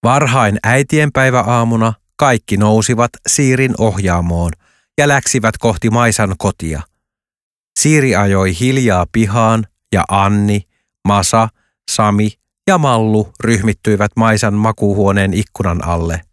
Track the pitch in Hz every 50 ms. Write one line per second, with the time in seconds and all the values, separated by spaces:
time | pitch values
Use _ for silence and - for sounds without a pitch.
0 | - 113 127 143 147 127 120 135 117 104 101 - - - 123 135 143 - - 151
1 | 151 147 - 135 131 131 127 127 - 107 120 120 117 117 117 113 113 113 110 _
2 | _ _ _ - 147 139 123 110 _ - 104 98 104 107 110 113 107 - 127 113
3 | 120 120 - - _ - - - 143 131 131 127 135 127 120 - 113 110 95 95
4 | 98 92 87 87 85 87 85 85 87 85 80 _ _ _ _ _ _ _ _ -
5 | 147 147 143 135 - - - 131 107 110 107 - - 117 104 - - 113 107 117
6 | 120 117 107 - 110 95 95 - - 101 - _ - 80 78 73 76 _ _ _
7 | _ _ _ _ _ _ _ _ _ _ _ _ _ _ _ - - 151 156 151
8 | 135 131 104 92 101 101 98 95 95 95 90 82 123 127 131 135 127 117 95 90
9 | 87 82 - 113 113 101 101 117 113 110 113 110 110 - _ _ _ _ - 95
10 | 85 - 98 98 98 98 104 104 101 101 104 104 - _ _ _ _ _ _ _
11 | _ 95 101 101 98 - - 113 113 110 _ _ _ _ _ _ _ - - -
12 | 110 107 101 101 107 107 - _ _ _ _ _ _ - 190 180 151 139 123 113
13 | 110 110 107 107 104 - _ _ - 110 117 107 95 110 101 _ _ 113 107 98
14 | 104 104 _ - 113 113 110 107 - 107 101 104 107 110 110 - 110 104 101 104
15 | 101 98 98 101 98 95 87 95 110 - _ - - 90 87 90 - 85 87 85
16 | 85 85 80 82 - _